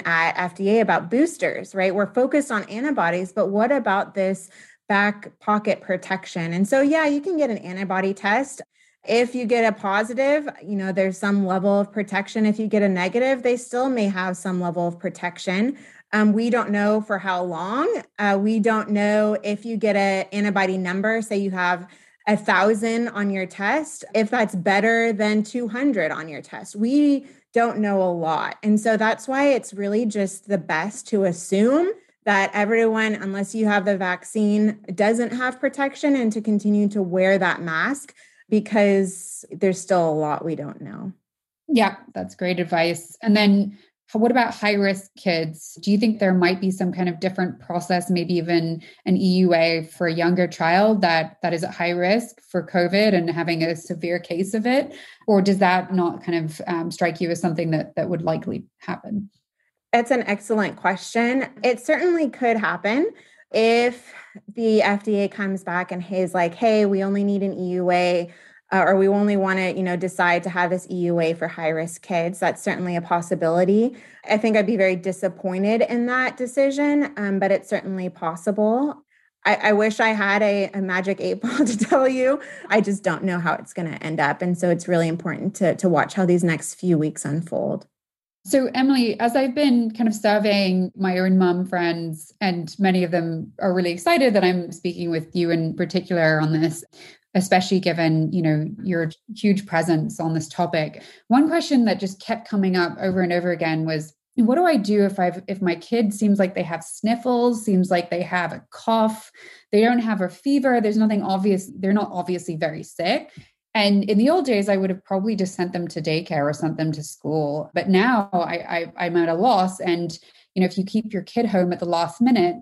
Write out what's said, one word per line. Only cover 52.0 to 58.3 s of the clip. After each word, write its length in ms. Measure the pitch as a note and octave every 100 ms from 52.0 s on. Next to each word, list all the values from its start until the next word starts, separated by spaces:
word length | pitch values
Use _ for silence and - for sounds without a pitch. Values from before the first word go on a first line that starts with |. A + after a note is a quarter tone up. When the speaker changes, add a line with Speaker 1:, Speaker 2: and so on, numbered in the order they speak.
| F3+ A3 A#3 -
Speaker 2:
for 240 | _ F3+ E3
covid 480 | F3+ F3 G3 G#3+
and 160 | F#3+ E3+
having 340 | E3 E3 E3
a 120 | E3 E3
severe 420 | - F3 E3+ F3
case 360 | F3 E3+ F#3+
of 120 | A3 A#3+
it? 300 | C4 C#4+ - - - -
Or 140 | G#3
does 160 | F#3+ G3
that 360 | F3+ F#3 F#3
not 300 | F#3 F3 -
kind 220 | - E3+ D#3+
of, 160 | D#3 -
um, 220 | E3+ E3+
strike 300 | - F3 E3
you 100 | F3
as 100 | E3+
something 300 | F3+ D#3+ E3
that, 240 | D#3+ - -
that 140 | E3+
would 120 | E3+
likely 420 | D#3